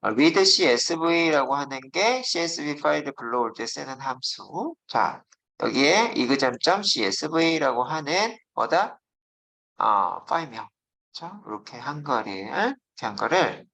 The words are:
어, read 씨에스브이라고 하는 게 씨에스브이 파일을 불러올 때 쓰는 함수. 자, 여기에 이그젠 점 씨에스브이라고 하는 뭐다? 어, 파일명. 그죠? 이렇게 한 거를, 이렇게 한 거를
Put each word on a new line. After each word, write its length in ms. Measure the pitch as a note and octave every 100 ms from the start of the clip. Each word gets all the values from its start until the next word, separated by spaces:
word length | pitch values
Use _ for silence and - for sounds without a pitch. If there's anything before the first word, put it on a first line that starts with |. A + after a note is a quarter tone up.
어, 80 | G#2
read 360 | G#2+ D3+ E3
씨에스브이라고 1080 | F#3+ - E3 A#2+ - E3 E3 E3+ E3 D3+ B2+
하는 240 | C#3 C#3 C3+ C3
게 300 | D#3+ G#3+ B3+
씨에스브이 560 | B3 F3 E3 E3 D3 D3
파일을 320 | D#3 D3+ D3 C#3
불러올 360 | A#2 B2 A2+ A2
때 100 | A2+
쓰는 340 | - C#3 C3
함수. 760 | C#3 B2+ - - G2+ D3+ C#4 E4 _
자, 340 | A#2+ F#2 - _ _ _ _
여기에 520 | - A2 C#3 F#3+ A#3 -
이그젠 400 | B2 C#3 C3+ A#2+
점 220 | - F#3+
씨에스브이라고 1000 | F#3+ C#3+ G2+ - D3+ E3 E3 D#3+ C#3+ A#2+
하는 520 | B2 D#3 C#3+ F3 E3+ D3+ _
뭐다? 440 | - A2+ E3 G#3+ - _ _ _ _ _ _ _ _
어, 460 | G#2+ G#2 F#2 F2
파일명. 440 | - E3 D#3+ A2+ A2 _ _ _ _
그죠? 280 | - E3+ G3+ G#2+
이렇게 320 | G#2+ - A#2+
한 240 | A#2+ D3
거를, 300 | D3 B2 G#2
이렇게 440 | G2 G2+ D3 A3+ C#4 _ - A#2
한 80 |
거를 500 | G#2 A2 F3+ C#3 - -